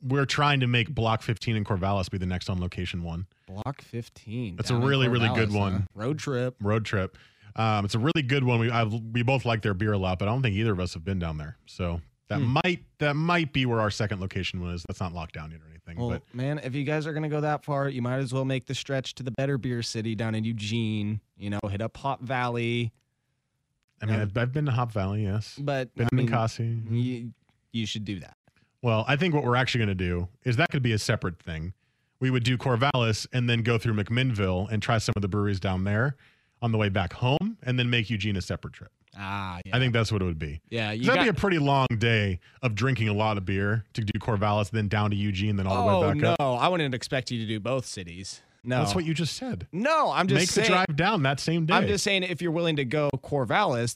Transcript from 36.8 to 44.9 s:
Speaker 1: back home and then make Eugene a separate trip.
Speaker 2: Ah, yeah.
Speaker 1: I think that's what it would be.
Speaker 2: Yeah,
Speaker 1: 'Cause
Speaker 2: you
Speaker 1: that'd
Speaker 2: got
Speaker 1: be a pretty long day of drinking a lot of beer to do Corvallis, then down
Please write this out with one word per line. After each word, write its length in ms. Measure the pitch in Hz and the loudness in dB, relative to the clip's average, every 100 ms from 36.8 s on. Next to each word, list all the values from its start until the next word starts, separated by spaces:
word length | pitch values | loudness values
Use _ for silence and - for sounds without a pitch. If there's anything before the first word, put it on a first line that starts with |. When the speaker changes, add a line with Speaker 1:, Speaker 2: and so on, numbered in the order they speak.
| 104 | 2
Speaker 1:
back 240 | 98 87 | 0 -2
home 460 | - 123 147 202 220 | -2 0 0 0 -4
and 160 | 127 127 | -2 0
then 120 | 120 | 2
make 180 | 120 101 | 0 0
Eugene 280 | 110 107 98 | -2 -2 -2
a 40 | |
separate 300 | - 90 - | -2 -6 -8
trip. 180 | - - _ _ - | -14 -20 _ _ -14
Speaker 2:
Ah, 440 | 98 101 95 90 92 | -8 -6 -8 -10 -4
yeah. 100 | 120 | 0
Speaker 1:
I 20 | |
think 140 | 127 | 2
that's 180 | 113 107 | 2 2
what 120 | 104 | 2
it 20 | |
would 140 | 92 80 | 0 -2
be. 220 | 78 78 - | -4 -8 -8
Speaker 2:
Yeah, 200 | 113 107 | -4 -4
Speaker 1:
'Cause 80 | 107 | 0
Speaker 2:
you 40 | 135 | 2
Speaker 1:
that'd 100 | 247 | 4
Speaker 2:
got 20 | |
Speaker 1:
be 40 | 170 | 4
a 60 | |
pretty 240 | 175 202 170 | 2 2 2
long 280 | 139 139 131 113 | 4 4 4 2
day 420 | 117 113 101 90 - - | 2 4 2 -2 -8 -4
of 120 | 127 | -4
drinking 340 | 104 131 120 110 | 0 0 2 2
a 40 | |
lot 240 | 104 110 101 | 2 2 0
of 60 | |
beer 400 | 92 98 101 110 - | -2 0 0 0 -4
to 100 | - | -6
do 160 | 104 107 | -4 -4
Corvallis, 520 | - 104 104 104 104 | -2 0 2 2 0
then 180 | 110 | -2
down 220 | 104 | 0